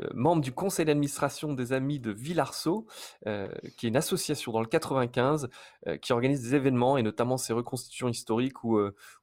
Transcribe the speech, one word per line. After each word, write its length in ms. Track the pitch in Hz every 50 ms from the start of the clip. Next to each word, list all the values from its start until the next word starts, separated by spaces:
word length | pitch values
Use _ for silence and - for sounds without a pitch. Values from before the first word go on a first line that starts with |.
| - - -
membre 260 | - 120 156 175 165
du 100 | 139 131
conseil 340 | 123 - 185 196 185 - 165
d'administration 680 | 151 147 147 143 139 - - 147 139 - - - 151 147
des 200 | 127 123 120 131
Amis 260 | 131 131 139 147 143
de 120 | 120 113
Villarceau, 760 | 101 101 123 156 175 160 139 - - - - 160 175 220 220 - - - - - - - - 107
euh, 260 | 107 104 98 - - - - - - -
qui 80 | -
est 40 | 117
une 80 | 110 135
association 540 | 160 - 190 175 - - 151 - - -
dans 100 | 110 110
le 40 | 117
quatre-vingt-quinze, 840 | 113 - 160 - - 143 135 123 120 - 127 120 135 151 156 139 - - - - - - _ -
euh, 120 | - 80 -
qui 140 | - - 127
organise 280 | 117 123 131 143 139
des 140 | 117 117 135
événements 420 | 147 131 139 131 120 120 127 139 139
et 60 | 113
notamment 340 | 107 104 - 120 123 131 127
ces 160 | - - 117
reconstitutions 540 | 117 120 - - 127 - - - - 127 123
historiques 560 | 117 - - - 110 113 127 135 135 - -
ou, 140 | 117 110 107
euh, 180 | 101 101 98 - - - - -